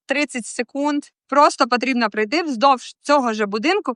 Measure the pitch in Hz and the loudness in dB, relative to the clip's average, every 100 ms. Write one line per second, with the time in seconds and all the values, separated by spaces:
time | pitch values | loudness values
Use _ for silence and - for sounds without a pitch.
0 | - 277 294 247 - - 240 277 294 294 | -6 -4 -4 -6 -10 -10 -8 -4 -2 -2
1 | - _ - 277 311 - 254 247 254 240 | -6 _ -2 4 4 4 0 0 0 0
2 | 214 214 214 311 330 226 277 254 - - | -2 -2 -2 -2 -2 2 2 2 -2 -10
3 | - 285 240 214 208 214 294 403 285 | 0 2 2 -2 -2 -2 0 -2 -2